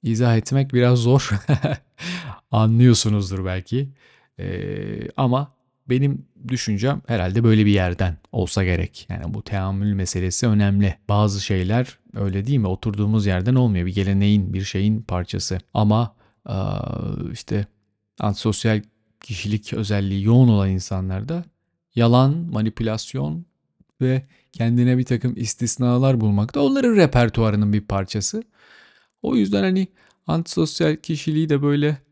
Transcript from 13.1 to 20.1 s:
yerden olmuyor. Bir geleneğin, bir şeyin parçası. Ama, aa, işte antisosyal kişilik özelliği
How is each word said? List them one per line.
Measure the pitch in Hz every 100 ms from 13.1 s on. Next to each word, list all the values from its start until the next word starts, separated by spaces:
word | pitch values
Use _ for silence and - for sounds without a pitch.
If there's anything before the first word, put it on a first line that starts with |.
| 110 101
yerden | 92 95
olmuyor. | 127 127 95 87
Bir |
geleneğin, | 95 98 98 101 104 92
bir | 92
şeyin | 95 98 104 107
parçası. | 117 90 87 95 - 90 -
Ama, | - 107 107 117 _ _ _
aa, | - 98 98 95 - - - 98 -
işte | - - 107 101 _ _ _ _ _
antisosyal | 104 98 113 101 117 107 104 _ _ _
kişilik | - 95 101 107 -
özelliği | 113 104 104 98